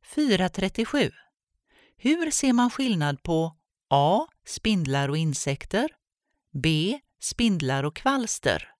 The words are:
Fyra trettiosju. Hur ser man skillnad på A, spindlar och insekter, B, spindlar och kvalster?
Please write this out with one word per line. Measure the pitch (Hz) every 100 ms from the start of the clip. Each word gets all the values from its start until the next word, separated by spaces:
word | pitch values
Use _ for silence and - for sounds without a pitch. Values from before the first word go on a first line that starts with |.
| -
Fyra | - 294 185 185
trettiosju. | - 190 - 226 294 180 - _ _ _ _ _ _ _ _
Hur | 254 330 320
ser | - 269
man | 240 247
skillnad | - 262 180 147 139
på | - 160 160 _ _ _ _
A, | 139 147 202 330 _ -
spindlar | - 220 202 139 139 139
och | 156
insekter, | 160 135 143 139 - 196 302 _ _ _ _ _ _
B, | 143 156 156 180 285 _ _
spindlar | - - 233 180 135 135
och | 147 -
kvalster? | 262 269 220 - 139 87 -